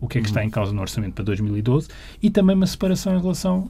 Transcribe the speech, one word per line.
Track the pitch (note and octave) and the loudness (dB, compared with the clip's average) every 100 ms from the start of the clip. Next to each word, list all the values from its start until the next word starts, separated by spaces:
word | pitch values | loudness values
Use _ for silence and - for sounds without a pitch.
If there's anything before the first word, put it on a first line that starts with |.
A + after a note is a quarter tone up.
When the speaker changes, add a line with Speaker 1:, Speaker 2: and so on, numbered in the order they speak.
Speaker 1:
o | B2 | -4
que | B2+ | -2
é | |
que | G#2+ | 0
está | G#2+ | 0
Speaker 2:
Uhum. | G#2+ | 0
Speaker 1:
em | |
causa | A2 G2+ | -2 -2
no | G2+ | -2
orçamento | F#2+ - G#2 | -4 -4 -4
para | F2+ | -4
dois | G2+ G2+ | -2 -2
mil | G#2+ G#2 | 0 0
e | |
doze, | A2 C3+ - - - - | 2 0 0 -10 -20 -2
e | G#3+ | 2
também | G#3 F#3+ | 4 4
uma | G3 F#3 | 4 2
separação | - F#3+ F3+ G3 F#3 | 0 0 0 0 0
em | |
relação, | F3+ F3 F#3+ F#3 F#3+ | 0 -2 0 -2 -2